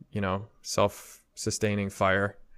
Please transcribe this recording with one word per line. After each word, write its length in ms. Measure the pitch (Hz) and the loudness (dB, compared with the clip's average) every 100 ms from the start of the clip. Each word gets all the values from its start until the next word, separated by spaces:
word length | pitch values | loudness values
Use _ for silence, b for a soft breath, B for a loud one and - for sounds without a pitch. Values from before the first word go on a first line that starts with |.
| - | -10
you 80 | 104 | -4
know, 260 | 98 98 107 _ | -2 -2 -4 _
self-sustaining 1300 | - - 104 - - - _ - 110 - 107 104 98 | -4 2 2 2 -18 -20 _ -8 -6 -2 0 0 -2
fire. 460 | - 98 95 101 - - | 2 2 4 2 -4 -20